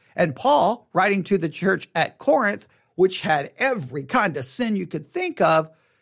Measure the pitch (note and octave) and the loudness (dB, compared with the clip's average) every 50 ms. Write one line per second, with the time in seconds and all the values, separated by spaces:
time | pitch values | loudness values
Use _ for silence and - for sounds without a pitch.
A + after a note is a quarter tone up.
0 | _ _ _ - F3 E3 C3+ - - B3+ D4 C#4+ G3+ F3+ A3+ B3+ - _ - E3+ | _ _ _ -2 -2 -2 -2 -2 2 2 4 4 4 2 0 -2 -6 _ 0 0
1 | F3+ G#3 G3+ G3 F3 - G3+ F#3+ D#3 D#3+ D3 - F3 F#3+ F#3+ - - - _ E3+ | 2 2 2 0 0 0 0 0 0 -4 -6 -2 -2 0 0 0 -4 -6 _ -2
2 | D#3+ - - _ - - D4+ D4 B3 G3+ G#3 - - - _ _ _ _ _ - | -2 -2 -4 _ 0 2 2 2 2 0 -2 -4 -10 -18 _ _ _ _ _ 0
3 | F3+ F#3+ F#3 - - - D#3+ D3 C#3 - - - A#3+ C4+ C4 A3+ D3 B2+ B2 D3 | 2 2 2 -2 -2 0 0 0 -2 -6 -6 -4 -2 -2 -2 -2 -6 -8 -10 -10
4 | C#3 C3 - B3+ G#3+ G3 D3 C#3+ B2+ - - - B3 A#3 G#3+ G3 F3+ D#3+ - D#3+ | -8 -2 0 0 0 0 -2 -4 -4 -4 -4 -2 -2 -2 -2 -4 -4 -6 -8 -10
5 | D3+ - - F4 F#4 F4+ D#4+ - G3 E3 D#3+ D#3+ D#3+ D#3+ - _ _ _ _ _ | -10 -8 -6 -6 -4 -4 -2 0 2 4 4 2 2 -2 -8 _ _ _ _ _